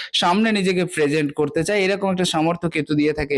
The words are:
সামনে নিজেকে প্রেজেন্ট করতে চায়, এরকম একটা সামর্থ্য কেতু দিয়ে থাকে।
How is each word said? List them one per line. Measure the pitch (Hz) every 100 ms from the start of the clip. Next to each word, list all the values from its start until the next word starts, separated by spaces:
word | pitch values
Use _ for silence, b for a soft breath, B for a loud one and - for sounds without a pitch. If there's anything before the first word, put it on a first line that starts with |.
| B
সামনে | - - 202 226
নিজেকে | 214 190 180 170
প্রেজেন্ট | - 147 156 147
করতে | 147 147 160
চায়, | 160 208
এরকম | 190 196 196
একটা | 185 180
সামর্থ্য | 160 160 170 170
কেতু | 160 147 147
দিয়ে | 151
থাকে। | 147 143